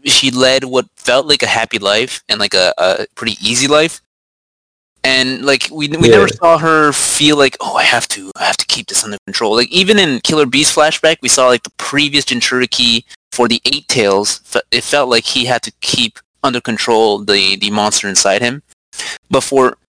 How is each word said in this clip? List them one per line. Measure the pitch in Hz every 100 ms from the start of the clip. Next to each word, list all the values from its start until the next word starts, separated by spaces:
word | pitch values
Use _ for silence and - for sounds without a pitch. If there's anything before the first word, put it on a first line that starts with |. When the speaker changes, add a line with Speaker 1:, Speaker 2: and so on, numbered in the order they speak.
Speaker 1:
she | 139 - 135
led | 123 131 131
what | 131 127 127 _
felt | - 123 151
like | 147
a | 113
happy | 117 113 113
life | 98 107 127 - -
and, | 110
like, | 104
a, | 95 90 -
a | 92 95 -
pretty | - 113 -
easy | 104 120 139
life. | 151 165 - _ _ _ _ _ _ _ _ _ _
And, | 131 131 131 131
like, | 139 135 -
we, | 156 147
we | 156 120
Speaker 2:
Yeah. | 107
Speaker 1:
never | 98
saw | 117 170 165
her | 160 156 151
feel | 139 - - 147 151
like, | 135 -
"Oh, | -
I | -
have | - 120 -
to, | - 95 -
I |
have | - -
to | -
keep | - 107
this | 101
under | 110 101 -
control." | - 110 110
Like, | 123
even | 170 190 208
in | 175 120
Killer | - 156 139
Bee's | 135 151
flashback, | - 151 - 160 160
we | -
saw, | - 127
like, | 123
the | - -
previous | - 139 147 143
Jinchuriki | - - - 127 127 - 120 117 - - _
for | - 120
the | 117
Eight | - 139 -
Tails. | 131 101 98 104 -
Fe-, | - - -
it | 120
felt | - 147 127
like | 120
he | - 131 123
had | 120
to | - -
keep | - - 113 - - _
under | 139 120
control | - 107 - 113 113 104
the, | 104 101 95 98
the | 101
monster | 104 104 - 101
inside | 92 98 101
him. | 120 139 - _ _ - - - -
But | 135
for | - 135 127 - _